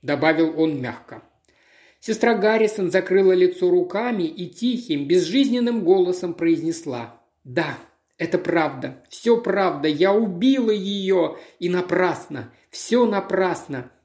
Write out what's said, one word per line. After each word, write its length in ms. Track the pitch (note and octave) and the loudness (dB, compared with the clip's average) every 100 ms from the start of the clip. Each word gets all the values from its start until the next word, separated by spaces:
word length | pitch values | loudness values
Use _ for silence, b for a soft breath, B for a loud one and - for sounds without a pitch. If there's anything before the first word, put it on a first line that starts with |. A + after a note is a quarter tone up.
добавил 580 | - C#3+ D#3 D#3+ E3 D#3 | -2 0 2 4 2 2
он 220 | D#3+ C#3+ | 0 0
мягко. 420 | B2+ A2 - A#2+ _ _ b b b b b b | -8 -10 -16 -20 _ _ b b b b b b
Сестра 320 | - G#3+ A#3 | -6 0 2
Гаррисон 580 | G#3+ G#3+ A3 G#3+ G#3+ F3+ | 2 2 2 2 0 0
закрыла 400 | F#3 F3+ F#3 F#3+ | 0 2 4 4
лицо 380 | F#3 F3+ F3+ F3+ | 6 2 2 2
руками 540 | F3+ F3 G3 A#3+ A3 | 2 0 -4 -4 -4
и 240 | E3 - F3 | -4 -6 -12
тихим, 600 | - A#3+ A#3+ - D3 C#3+ | -4 -4 -4 -4 -4 2
безжизненным 800 | F3+ E3 A#3+ A#3 B3 A#3+ A#3 E3+ | 2 2 0 2 2 0 0 4
голосом 480 | F#3+ F3+ F3+ F3+ | 4 4 0 -6
произнесла: 880 | E3 E3+ D#3+ D#3+ D#3+ D3 A#2+ A#2 - _ _ - | -2 0 0 0 -6 -6 -8 -10 -16 _ _ -8
"Да, 320 | B2+ D3+ C3 - _ _ _ | -4 -4 -8 -16 _ _ _
это 200 | E3 F3+ | -4 -4
правда, 680 | - F3 D3+ C3+ C3+ C3 _ | 0 0 0 -4 -12 -12 _
все 280 | - A#3 A#3 | -6 0 2
правда, 500 | A#3 G3 F#3+ C#3+ D#3 | 2 0 0 0 -2
я 260 | D3 F#3 | 2 2
убила 580 | G#3 A3 F3 B3 C4+ A3+ | 4 0 0 2 2 2
ее, 680 | G#3+ F#3+ G3+ F#3+ F#3+ D#3+ B B B | 0 -2 -4 0 0 0 B B B
и 100 | F3 | -2
напрасно, 840 | F3+ F3+ F3 F3+ D#3 - C#3 A2 b b | -2 0 0 0 -2 -8 -12 -12 b b
все 360 | - - A#3 A#3 | -12 0 2 4
напрасно. 880 | G3+ F#3+ F#3+ F#3 E3+ - C3+ A#2+ _ | 0 -2 0 0 -2 -8 -10 -10 _